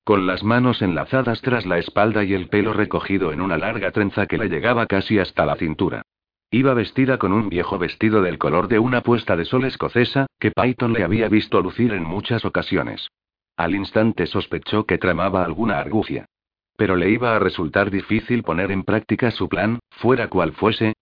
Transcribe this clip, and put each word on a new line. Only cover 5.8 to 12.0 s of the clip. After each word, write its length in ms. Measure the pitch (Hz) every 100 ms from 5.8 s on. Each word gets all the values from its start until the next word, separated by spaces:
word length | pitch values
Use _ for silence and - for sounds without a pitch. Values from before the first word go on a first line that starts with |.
| 87 60 - _ _ _ -
Iba 240 | 117 135 123
vestida 420 | 101 - 131 127
con 160 | 98
un 160 | 104 101
viejo 300 | 85 85 95
vestido 420 | 85 - 110 107
del 160 | 90 80
color 300 | 69 78 101
de 100 | 110
una 240 | 123 123
puesta 340 | 120 117 - 87
de 100 | 85
sol 200 | 127 131
escocesa, 600 | - 73 120 120 135 135 -
que 120 | 104
Peyton 420 | - 123 123 120
le 100 | 113
había 240 | 85 107 107
visto 320 | 107 - 101
lucir 300 | 90 - 117
en 100 | 98